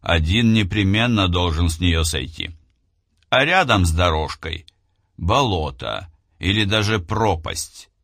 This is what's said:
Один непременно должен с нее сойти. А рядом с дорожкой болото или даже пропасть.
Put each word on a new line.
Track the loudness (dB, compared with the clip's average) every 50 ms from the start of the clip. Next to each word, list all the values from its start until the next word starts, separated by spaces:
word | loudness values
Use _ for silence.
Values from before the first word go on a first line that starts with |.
Один | 0 0 0 0 2 2 2 2 4 4 4
непременно | 2 2 0 0 0 2 2 2 2 0 0 0 0 0
должен | 0 0 0 0 0 0 0 0 0
с | 0 0
нее | 0 0 2 2 0
сойти. | -2 -2 -4 -8 -8 -10 -12 -12 -12 -12 _ _ _ _ _ _ _ _ _ _ _ _ _ _ _
А | 0 2 2
рядом | 2 2 2 2 4 4 4 4
с | 2
дорожкой | 2 2 2 2 2 0 -4 -6 -8 -10 -10 -10 -10 -10 -14 -18 _ _ _ _ _ _ _ _ _
болото | -6 -2 0 2 2 2 0 0 -2 -2 -4 -8 -8 -10 -8 -8 -8 -12 -14 _ _ _ _ _
или | _ -2 0 0 0 0
даже | 0 0 0 0 0 -2 -2
пропасть. | -4 -4 -4 -2 0 0 -2 -2 -4 -8 -8 -8 -10 -12 _ -20 -20 _ _ _